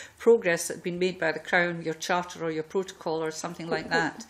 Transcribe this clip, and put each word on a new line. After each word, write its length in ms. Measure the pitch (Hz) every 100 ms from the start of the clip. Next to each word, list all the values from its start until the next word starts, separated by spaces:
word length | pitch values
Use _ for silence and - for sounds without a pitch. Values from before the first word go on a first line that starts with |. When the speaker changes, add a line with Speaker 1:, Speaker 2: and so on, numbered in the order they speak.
| - -
Speaker 1:
progress 520 | - 233 185 170 -
that 60 | 156
had 80 |
been 160 | 180 175
made 200 | 180 180
by 140 | 165
the 60 | 156
Crown, 420 | - 185 175 170
your 140 | 165 160
charter 460 | - 180 175 - 165
or 40 |
your 140 | 156
protocol 580 | 156 196 185 - 180 160
or 100 | 160
something 380 | 156 170 170 165
like 180 | 160 160
Speaker 2:
Wh-, 20 |
wh-, 20 |
Speaker 1:
that. 340 | 165 156 -